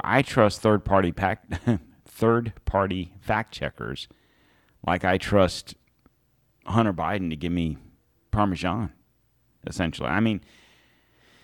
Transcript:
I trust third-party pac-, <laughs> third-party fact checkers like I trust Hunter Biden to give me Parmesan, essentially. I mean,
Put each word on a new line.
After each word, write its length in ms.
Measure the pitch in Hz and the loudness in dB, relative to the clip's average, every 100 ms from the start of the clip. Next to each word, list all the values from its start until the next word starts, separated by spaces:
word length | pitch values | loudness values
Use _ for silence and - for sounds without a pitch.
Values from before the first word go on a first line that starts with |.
I 180 | - 120 | 2 0
trust 380 | 143 - 107 - | 2 4 4 4
third-party 520 | 110 104 - 95 90 | 2 2 2 2 2
pac-, 340 | - 98 104 - 85 - | 0 -2 -4 -6 -6 -2
<laughs> 140 | 104 - - | -2 -4 -20
third-party 1080 | - - 113 117 117 - - 98 98 98 85 - | -20 -2 2 2 0 -8 -2 0 0 -2 -6 -8
fact 320 | - 107 113 | -4 -2 -4
checkers 540 | - 69 - 57 67 - _ _ _ _ _ _ _ - | -6 -8 -6 -8 -10 -12 _ _ _ _ _ _ _ -2
like 180 | 87 | 0
I 140 | 92 95 | 2 0
trust 560 | - 101 92 - - - _ _ _ _ _ _ _ _ - | 2 4 4 0 -12 -20 _ _ _ _ _ _ _ _ -4
Hunter 260 | 107 110 | 0 2
Biden 380 | 82 80 101 87 | 0 -2 -2 -4
to 60 | 78 | -4
give 160 | 87 | -2
me 260 | 87 82 73 - _ _ _ _ | -2 -2 -4 -12 _ _ _ _
Parmesan, 600 | 104 104 85 87 101 104 - _ _ _ _ _ _ - | -2 0 0 -2 -4 -6 -10 _ _ _ _ _ _ -10
essentially. 420 | - 85 - 65 | -4 -4 -4 -2
I 120 | 87 | 0
mean, 200 | 113 101 - _ _ _ _ _ _ _ _ _ | 2 0 -6 _ _ _ _ _ _ _ _ _